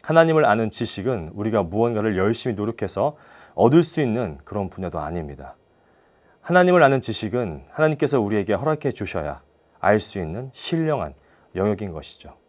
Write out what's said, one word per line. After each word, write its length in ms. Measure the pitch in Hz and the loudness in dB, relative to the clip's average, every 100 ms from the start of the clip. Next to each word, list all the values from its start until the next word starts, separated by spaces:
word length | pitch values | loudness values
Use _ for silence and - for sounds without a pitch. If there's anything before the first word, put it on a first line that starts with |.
하나님을 420 | - 165 165 156 | 4 4 6 4
아는 240 | 131 110 110 | 4 2 0
지식은 600 | - 113 - 104 117 80 | -4 -6 -4 -4 -4 -6
우리가 300 | 101 107 107 | -6 0 0
무언가를 560 | 87 101 117 107 110 95 | 0 0 0 0 0 0
열심히 360 | 98 117 131 | 0 0 -4
노력해서 640 | 101 104 113 98 - 135 151 - - - | -4 -6 -4 -6 -2 -4 -4 -20 -20 -12
얻을 280 | - 113 156 | 4 6 6
수 200 | 170 - | 4 0
있는 340 | 131 110 101 71 | -2 -2 -4 -8
그런 240 | - 101 92 | -10 -8 -6
분야도 300 | - 92 80 | -6 -8 -6
아닙니다. 580 | 76 87 76 69 67 - _ _ _ _ _ _ _ _ | -6 -8 -8 -12 -18 -20 _ _ _ _ _ _ _ _
하나님을 400 | - 180 180 180 | 2 4 6 6
아는 180 | 139 135 | 6 4
지식은 640 | 117 107 107 117 110 73 69 | -2 -6 -4 -4 -4 -8 -12
하나님께서 500 | - 156 151 147 139 | -2 -2 0 0 2
우리에게 320 | 101 104 98 | 2 0 0
허락해 400 | 98 147 151 139 | -2 -2 -2 -4
주셔야 480 | 117 98 90 73 71 _ _ _ _ | -6 -6 -6 -6 -10 _ _ _ _
알 180 | 95 104 | 2 2
수 180 | - 101 | 0 -6
있는 320 | 80 95 131 | -8 -8 -12
신령한 600 | - - 165 160 143 76 69 _ _ _ 87 | -12 -4 -2 -2 -2 -6 -10 _ _ _ -2
영역인 360 | 101 101 101 | -2 -2 -6
것이죠. 420 | 78 - - - - | -10 -14 -18 -20 -20